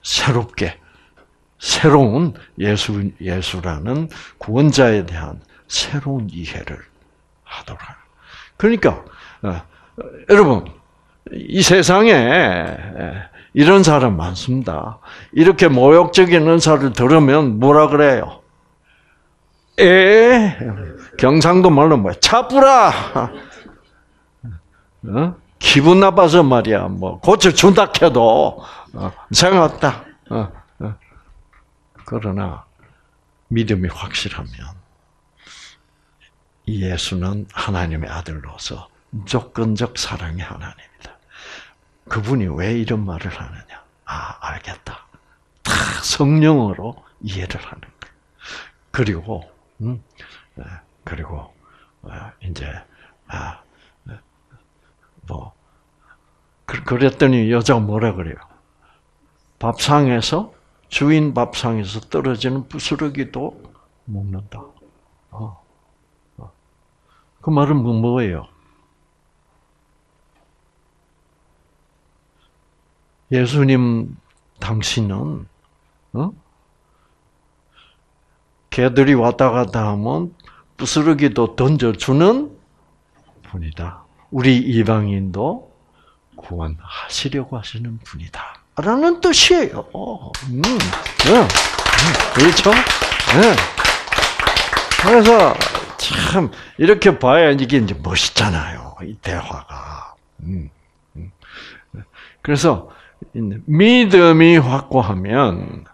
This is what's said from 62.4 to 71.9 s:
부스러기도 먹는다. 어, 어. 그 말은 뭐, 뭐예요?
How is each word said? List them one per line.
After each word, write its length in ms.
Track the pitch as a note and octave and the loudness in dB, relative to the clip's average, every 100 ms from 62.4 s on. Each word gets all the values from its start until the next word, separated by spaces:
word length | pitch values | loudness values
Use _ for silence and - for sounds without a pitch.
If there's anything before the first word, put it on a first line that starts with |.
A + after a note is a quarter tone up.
| B2+ C3+ C3 | -6 -8 -10
부스러기도 960 | D3+ - D3 D3+ C#3 B2+ B2+ C#3 - - _ _ _ - | -12 -8 -6 -6 -8 -12 -10 -12 -14 -20 _ _ _ -14
먹는다. 540 | G2+ G2 F#2+ G2+ A2 G2 _ _ _ _ _ _ | -12 -10 -12 -14 -20 -20 _ _ _ _ _ _
어, 320 | - A2 F#2 _ _ _ _ _ _ _ _ | -18 -18 -18 _ _ _ _ _ _ _ _
어. 140 | - _ _ _ _ _ _ _ _ _ | -20 _ _ _ _ _ _ _ _ _
그 80 | - | -2
말은 260 | D3+ C#3 D3+ | 0 2 0
뭐, 160 | A#2+ | 0
뭐예요? 560 | A2+ A#2 B2 A2+ E2 - _ _ _ _ _ _ _ _ _ _ _ _ _ _ _ _ _ _ _ _ _ _ _ _ _ _ _ _ _ _ _ _ _ _ | -2 -2 -2 -4 -6 -12 _ _ _ _ _ _ _ _ _ _ _ _ _ _ _ _ _ _ _ _ _ _ _ _ _ _ _ _ _ _ _ _ _ _